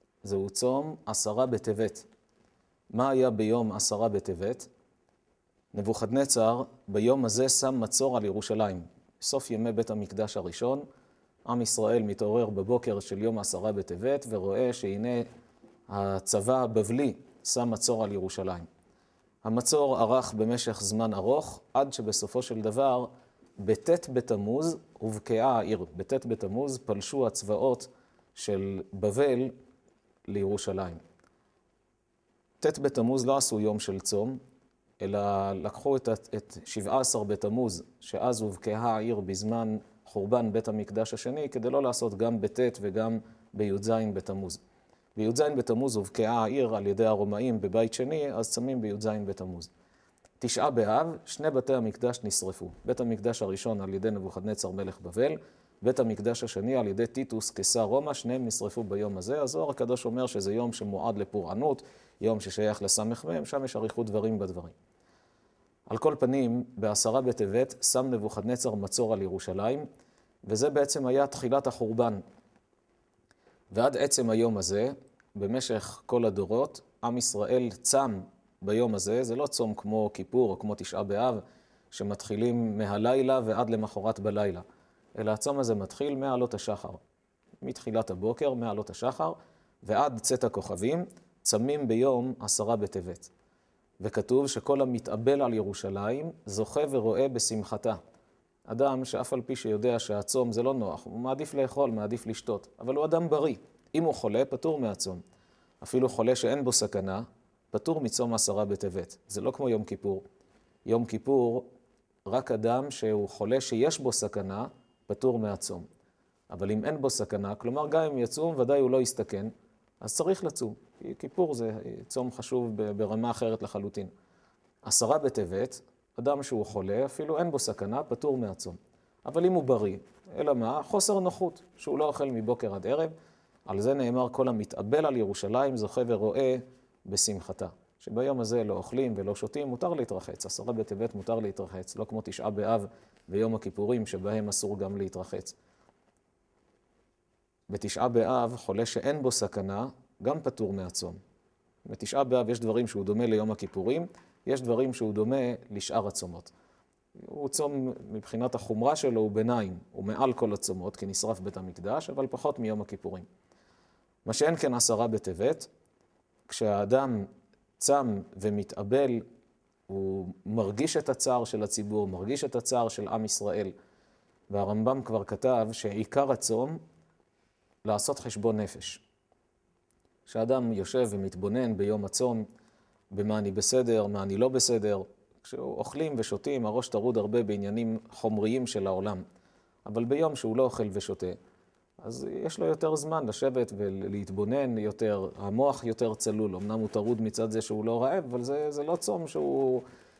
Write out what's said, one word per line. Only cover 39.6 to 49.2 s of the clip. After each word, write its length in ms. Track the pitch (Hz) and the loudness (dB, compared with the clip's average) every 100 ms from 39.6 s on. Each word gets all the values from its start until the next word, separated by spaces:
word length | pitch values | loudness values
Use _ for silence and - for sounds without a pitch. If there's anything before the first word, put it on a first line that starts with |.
| 110 107 - _ - | -2 -4 -8 _ -8
חורבן 460 | 104 101 120 113 | -4 2 2 4
בית 160 | 110 110 | 0 0
המקדש 460 | 107 101 104 110 | -2 -2 -2 -2
השני, 360 | 110 123 147 143 | -4 -6 -4 -4
כדי 200 | 131 120 | -2 0
לא 140 | 139 | 2
לעשות 340 | 131 120 117 98 | 2 0 -2 0
גם 240 | 117 113 | 0 0
בט' 360 | 101 - 123 - | 0 2 0 0
וגם 380 | 101 101 113 113 - - _ | -2 0 0 -2 -6 -18 _
בי"ז 380 | 104 104 98 110 113 107 | -2 0 0 2 2 2
בתמוז. 460 | 95 - 98 92 - _ _ _ _ _ - | -2 -4 -6 -6 -10 _ _ _ _ _ -2
בי"ז 220 | 107 123 151 139 | 0 2 2 2
בתמוז 380 | 120 113 135 107 | 0 2 0 0
הובקעה 480 | 98 - 110 117 | -2 0 2 2
העיר 320 | 110 139 120 107 | 2 2 2 2
על 120 | 101 | 2
ידי 180 | 101 110 | 4 4
הרומאים 560 | 104 101 104 127 110 | 4 2 0 0 0
בבית 320 | 95 110 113 | 2 2 2
שני, 400 | - 131 156 143 | 0 -2 0 -2
אז 160 | 113 110 | -2 -2
צמים 300 | - 127 131 | -2 -2 -2
בי"ז 280 | 107 101 110 107 | -2 -2 -2 -2